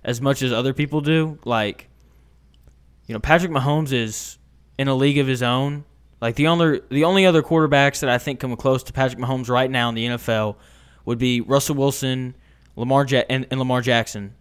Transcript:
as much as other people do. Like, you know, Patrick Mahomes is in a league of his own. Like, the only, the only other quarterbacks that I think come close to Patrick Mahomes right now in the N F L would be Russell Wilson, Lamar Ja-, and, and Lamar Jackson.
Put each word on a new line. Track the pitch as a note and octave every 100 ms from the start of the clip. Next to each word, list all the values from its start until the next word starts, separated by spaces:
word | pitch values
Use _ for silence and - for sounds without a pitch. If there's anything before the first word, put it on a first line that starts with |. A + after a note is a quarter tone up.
as | - A#2+
much | C#3 C#3
as | C3
other | A#2 B2+
people | C3+ D3 D3+
do. | D3 D#3+ D#3+ D3 A#2+
Like, | A#2 G#2 - - _ _ _ _ _ _ _ - _ _ _ -
you |
know, | A2
Patrick | C#3+ E3+ F3+
Mahomes | D3 C3+ D3 D3+
is | C3 A2+ G#2+ - - _ _ _ -
in | C#3
a | C3
league | C#3+ C#3+
of | C3+
his | B2+
own. | A#2+ B2+ C#3 D3 - _ _ _
Like, | A#2 A2+
the | D3+
only, | E3+ E3 C#3 -
the | C3+
only | E3 G3 F#3
other | D#3+
quarterbacks | - D#3+ D#3 C#3+ C#3 -
that | C#3
I | B2
think | - B2+
come | C3 A#2
close | C3+ C3
to | -
Patrick | - C3 A#2+
Mahomes | B2 C3 A#2+
right | B2 C3
now | C3 A#2+
in | A2+
the | A#2
N |
F | A#2+ -
L | A2 G#2+ G#2 - - - _
would | - A#2+
be | B2 A#2+
Russell | A#2 C#3 - C#3+
Wilson, | C#3 C3+ C3 B2+ B2+ B2+ _ _ _ -
Lamar | B2 C3+ C3+
Ja-, | C3 -
and, | C3 B2+
and | C3
Lamar | B2+ B2+
Jackson. | B2 A#2 A2 G#2+ G2 -